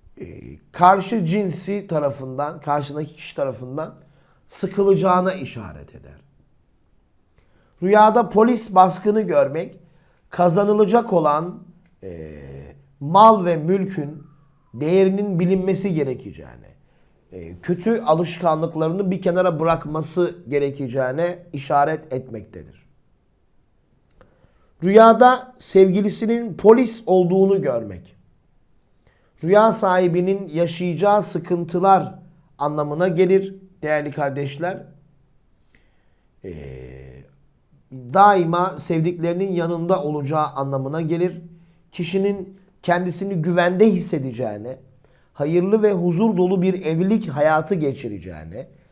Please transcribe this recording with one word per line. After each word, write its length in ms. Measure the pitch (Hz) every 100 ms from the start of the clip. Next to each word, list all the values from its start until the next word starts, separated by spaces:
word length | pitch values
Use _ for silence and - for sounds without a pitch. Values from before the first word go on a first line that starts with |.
| _ -
e, 40 | 175 - 62 73 _
karşı 540 | - 180 196 180 226 165
cinsi 600 | 202 190 143 190 202 175
tarafından, 760 | 160 143 135 131 131 147 160
karşındaki 540 | 147 147 139 147 156
kişi 220 | - - -
tarafından 580 | 139 113 127 143 160 - _ _ _ _ _
sıkılacağına 840 | - 190 208 196 180 185 180 185
işaret 600 | 190 131 120 92 73 -
eder. 260 | - 69 71 _ _ _ _ _ _ _ _ _ _ _ _ _ _ _ -
Rüyada 460 | 180 214 214 233 226
polis 460 | 202 233 226 -
baskını 460 | 185 185 - 208 214
görmek, 600 | 185 147 135 156 - - _ _ _ _ _
kazanılacak 840 | - 180 170 202 208 202 233 226
olan, 500 | 175 156 151 175 170 - - _ _
e, 280 | 95 82 78 73 69 69 69 - _ _
mal 440 | 139 185 226 214
ve 120 | 175 160
mülkün 680 | 160 196 190 165 143 156 - _ _ _ _
değerinin 680 | 117 151 190 190 196 202 175
bilinmesi 540 | 180 190 185 190 202
gerekeceğine, 800 | 156 131 120 104 82 67 58 50 _ _ _ _ _ _
e, 260 | 92 82 87
kötü 420 | - 175 220 226
alışkanlıklarını 1120 | 151 160 170 - 170 156 160 160 160 185 185
bir 120 | 190
kenara 380 | 180 175 185 156
bırakması 760 | 165 160 147 156 151 180 170 170 117
gerekeceğine 880 | 143 139 139 127 127 127 139 175 175 -
işaret 600 | 139 135 147 147 156 -
etmektedir. 760 | 131 127 113 98 87 67 - _ _ _ _ _ _ _ _ _ _ _ _ _ _ _ _ _ _ _ -
Rüyada 720 | 175 208 226 226 247 254 - -
sevgilisinin 960 | - 190 190 196 214 220 220 233 233 151
polis 460 | 202 240 247 - -
olduğunu 560 | 185 175 190 196 190
görmek, 540 | 139 117 104 90 - _ _ _ _ _ _ _ _ _ _ _ _ _
rüya 280 | 165 208 220
sahibinin 760 | - 190 185 180 175 180 196 185
yaşayacağı 720 | 156 170 165 180 156 202 208
sıkıntılar 920 | 202 175 - 175 170 175 196 185 - - - _ _ -
anlamına 500 | 147 151 147 151 185
gelir 480 | 165 185 190 196 190 - _
değerli 280 | 156 151 147
kardeşler. 760 | 147 139 135 139 139 170 196 - - _ _ _ _ _ _ _ _ _ _ _ _ _ _
Ee, 60 | 95 78 69 65 64 65 67 65 - _ _ _ _ _ _
daima 840 | 131 123 180 208 190 165 175 185 156
sevdiklerinin 760 | - 165 165 175 170 170 196
yanında 500 | 175 165 170 170 185
olacağı 440 | 147 151 135 156 151
anlamına 540 | 135 139 135 135 160
gelir. 420 | 156 170 180 170 - - _ _ _
Kişinin 680 | - 165 196 196 202 185 - _ _
kendisini 520 | - 175 180 - 196
güvende 580 | 180 170 175 175 185 220
hissedeceğine, 840 | 180 - 160 131 113 113 104 117 135 - _ _ _ _
hayırlı 500 | - 147 175 185 220
ve 100 | 208
huzur 440 | 185 175 170 226 180
dolu 260 | 180 190
bir 240 | 185 185 156
evlilik 420 | 160 190 220 165
hayatı 460 | 139 151 156 160
geçireceğine 920 | 190 143 127 117 98 90 78 80 104 - _ _